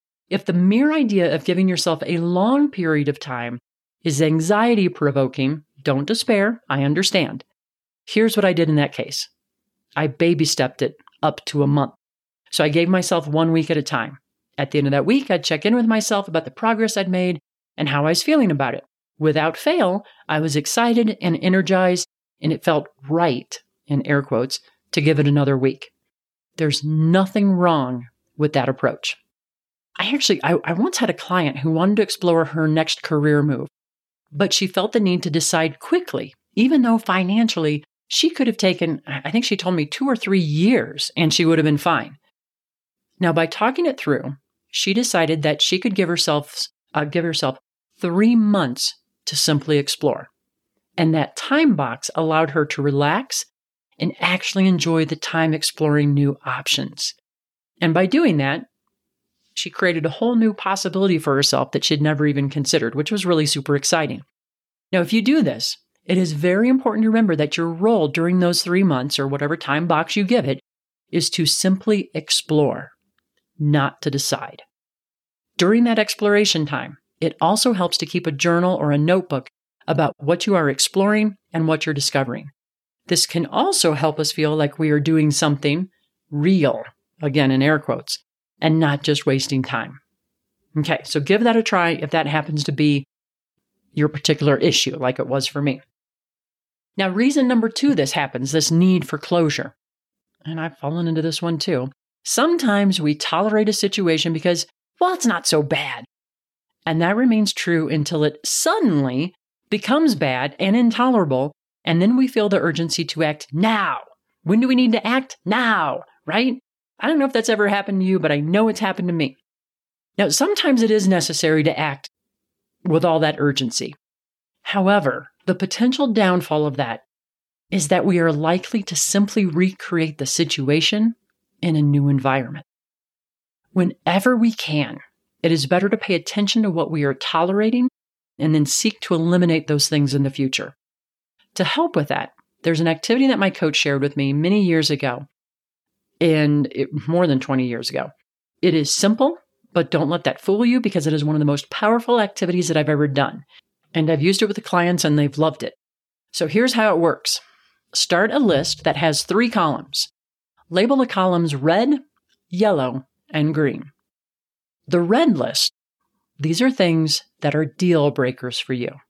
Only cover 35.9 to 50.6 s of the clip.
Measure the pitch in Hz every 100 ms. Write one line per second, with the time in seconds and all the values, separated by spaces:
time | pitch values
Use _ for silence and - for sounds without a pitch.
35.9 | 359 349 - 135 _ _ - 247 294 240
36.9 | 226 220 190 185 208 226 - 156 151 -
37.9 | _ _ - 330 339 254 220 202 180 165
38.9 | 151 - 139 151 214 247 196 180 175 151
39.9 | - 269 233 - 190 156 147 190 240 -
40.9 | - - - 165 156 165 160 151 147 175
41.9 | 151 - - _ _ _ _ _ _ _
42.9 | _ _ _ 180 160 165 - 220 269 339
43.9 | 262 - 139 - 143 _ _ _ - -
44.9 | 196 247 180 160 156 147 147 - 185 233
45.9 | 196 175 170 - 147 143 - - _ _
46.9 | 151 151 170 170 156 143 131 _ _ _
47.9 | _ 180 175 226 240 214 202 143 123 -
48.9 | - _ _ - 151 - 147 147 147 143
49.9 | - 143 - - _ _ _